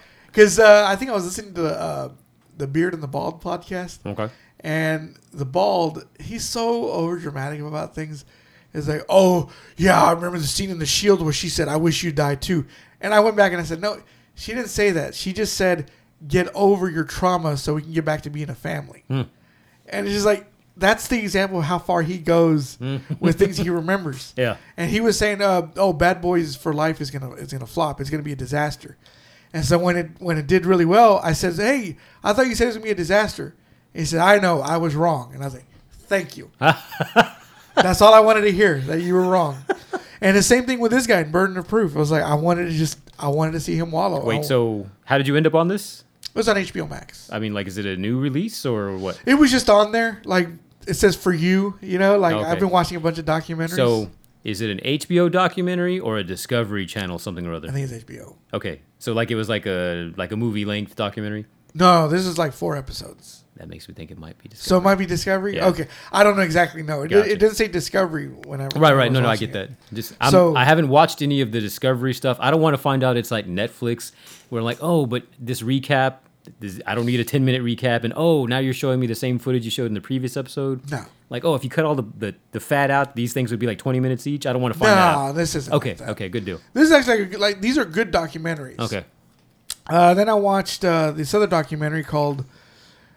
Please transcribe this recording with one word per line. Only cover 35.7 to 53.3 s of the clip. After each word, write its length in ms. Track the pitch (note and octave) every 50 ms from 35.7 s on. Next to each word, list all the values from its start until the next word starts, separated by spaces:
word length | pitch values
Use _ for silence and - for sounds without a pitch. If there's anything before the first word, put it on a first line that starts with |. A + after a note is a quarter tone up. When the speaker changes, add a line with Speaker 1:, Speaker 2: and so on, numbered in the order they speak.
| _ - _ _ - - - -
Speaker 1:
"Thank 300 | G3+ F#3+ F3 C#3 - -
you." 140 | - - _
Speaker 2:
<laughs> 40 | _ C3 D3 - - - - - - D3+ - - A#3 - - - - - - - - - _ -
Speaker 1:
That's 260 | G#3 G3 F#3 F3+ -
all 120 | G3+ G#3+ A3
I 60 | A3
wanted 220 | G#3+ A3 A3 G#3+
to 100 | G#3 G#3
hear, 280 | F#3 F3+ G#3 F#3+ D#3 C#3
that 200 | C3 C#3+ D#3 E3
you 120 | F3 F3 F3+
were 100 | F3+ F#3
wrong. 340 | F3+ F#3 F#3 E3 D3 C#3 C3+ C3+ - F#4 - - - - - - - - -
And 140 | - F#3+ F#3+
the 80 | G3+ -
same 220 | - A#3+ B3+ B3
thing 140 | B3 B3+ A#3+
with 120 | A#3 A3+
this 160 | A#3 C4 B3 A3+
guy 140 | A3 F3
in 100 | E3 D3+
Burden 260 | D#3 F3+ F#3+ G3 F#3 F#3
of 100 | E3+ -
Proof. 280 | G#3+ A3+ G#3+ E3 C#3
I 40 | D3
was 120 | D3+ D3
like, 120 | D#3+ D3+ D#3+
I 100 | D#3 D3
wanted 320 | D3 D#3+ F3 F3 E3+ F3
to 60 | E3+
just, 260 | E3 D#3 D#3+ D3 - - - - - -
I 120 | - C#3+
wanted 240 | C#3 D3+ D#3+ D#3 D#3+
to 60 | E3
see 140 | D3 - E3+ D#3+
him 120 | E3+ E3+
wallow. 340 | D#3 E3 F#3+ G3 E3+ D3+ B2
Speaker 2:
Wait, 140 | A#2 A2+ D3+
Speaker 1:
I 20 |
Speaker 2:
so 480 | D3+ C#3+ C#3 B2 A#2+ A2+ G#2+ G#2 F#2+ G2 - _ _
how 120 | - C3 C#3
did 100 | C#3 C3+
you 80 | C#3+ D3+
end 100 | D#3+ D#3+
up 80 | D3+
on 140 | D#3+ E3 F3
this? 340 | G3 G3+ G3+ - - - - _ _ _ -
Speaker 1:
It 100 | - -
was 140 | - A3 A3
on 80 | G#3 G3
H 160 | F#3 - -
B 80 | F#3
O 60 | D#3+ D3+
Max. 420 | C#3 - - - - - - -
Speaker 2:
I 80 | - G#2+
mean, 140 | A2 A2 G#2
like, 140 | G2+ G2 G2
is 100 | F2+ G#2
it 80 | G2+
a 100 | G2 F#2+
new 240 | F#2 G2 G#2+ B2 B2+
release 460 | C3+ D3 C3 D3 G3+ A3+ - - -
or 320 | C#3 A#2 G#2+ G2+ G2 F#2+ F#2
what? 220 | F#2+ F#2 E2+ - -
Speaker 1:
It 100 | A#3+ C4+
was 140 | C#4+ D4+ B3+
just 200 | B3+ B3+ B3 -
on 240 | G#3 G#3 G#3+ G#3 G#3+
there. 280 | A#3 A3+ A3+ G#3+ - -
Like, 240 | - F#3 F#3 F3 E3+ E3+ - - _ _ _ - -
it 80 | E3+
says 200 | - - G3 F3
for 160 | - - F#3+ F3+
you, 420 | D#3 E3 F3+ F#3 F#3+ G3 G3+ G3 -
you 160 | - F#3+ F3+ F3+
know, 200 | G3 G3 G3+ G3+
like, 160 | F#3+ E3 E3
Speaker 2:
Okay. 100 | - -
Speaker 1:
I've 140 | D#3+ F3 F#3
been 100 | G3 F#3+
watching 280 | F3 F3+ E3+ - F3 E3+
a 20 |
bunch 180 | D#3 E3+ D#3+ E3
of 80 | D#3
documentaries. 500 | D#3